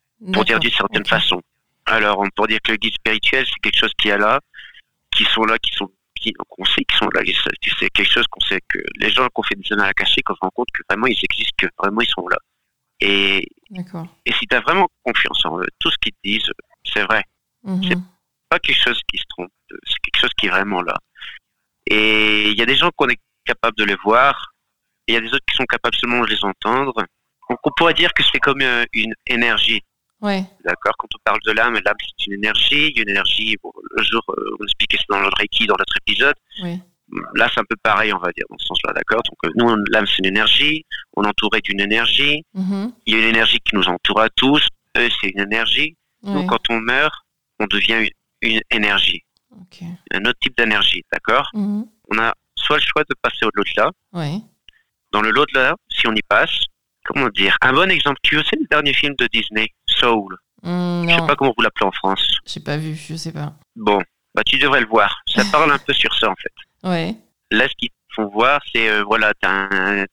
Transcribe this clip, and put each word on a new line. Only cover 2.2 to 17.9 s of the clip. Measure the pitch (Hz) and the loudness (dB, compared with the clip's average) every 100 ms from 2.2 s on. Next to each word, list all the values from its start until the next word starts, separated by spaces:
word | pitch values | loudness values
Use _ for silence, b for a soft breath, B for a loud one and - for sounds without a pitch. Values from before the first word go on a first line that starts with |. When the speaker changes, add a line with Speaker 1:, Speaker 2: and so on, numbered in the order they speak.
Speaker 1:
on | 98 - | 0 0
pourrait | 107 | 0
dire | 110 | 0
que | - | -2
le | 107 | -2
guide | 110 | -4
spirituel, | - 113 110 - 135 127 | -4 -2 -2 0 0 -2
c'est | - | -2
quelque | 104 - | 0 2
chose | 110 - | 0 0
qui | 107 | 0
est | 101 | 2
là, | 107 135 - B B B _ _ _ | 2 2 -2 B B B _ _ _
qui | - | 0
sont | - 113 | 0 2
là, | 110 113 | 2 0
qui | - | -2
sont, | - 98 _ _ | -4 -6 _ _
qui, | - 113 - - | -8 -8 -8 -12
qu'on | - | -6
sait | 98 - | -2 0
qu'ils | - - | 0 0
sont | 104 | 0
là. | - - | 0 -2
Et | |
ça, | - - - - - | -2 -2 -4 -4 -2
c'est | 95 | -2
quelque | - 95 | 0 2
chose | 120 113 | 2 0
qu'on | - - | -2 -2
sait | 95 - | -2 -4
que | - - - | -6 -8 -4
les | 107 | 0
gens | 117 123 | 2 0
qu'on | - | -2
fait | - 101 | -4 -6
des | - | -4
annales | 104 98 | 0 0
akashiques, | 98 98 - 110 | 0 0 0 -2
on | |
se | 95 | -4
rend | 95 | -4
compte | - 123 | -4 -6
que | - - | -6 -4
vraiment | 98 127 | 0 0
ils | 107 | 0
existent, | - - - - | -2 -4 -4 -2
que | 90 - | -4 -2
vraiment | 98 107 | -2 0
ils | 117 | 0
sont | - 90 | -2 -2
là. | - - _ _ _ _ - | -4 -6 _ _ _ _ -4
Et, | 101 98 98 98 - - _ | 0 2 2 0 -4 -12 _
Speaker 2:
D'accord. | 185 180 170 175 _ - | -12 -12 -12 -14 _ -4
Speaker 1:
et | |
si | - 120 | -4 0
t'as | 123 | 0
vraiment | 147 185 180 _ | 2 2 2 _
confiance | 120 - - - 82 | -4 -2 0 -2 -2
en | 87 | -4
eux, | - - | -6 -4
tout | 165 | -4
ce | - | -2
qu'ils | 107 | -4
te | - | -6
disent, | 101 107 - - - _ | -4 -2 -4 -8 -16 _
c'est | - 107 | -6 -2
vrai. | 98 107 - _ _ _ | 0 0 -2 _ _ _
Speaker 2:
Mhm. | 196 185 | -6 -2
Speaker 1:
C'est | 185 | 0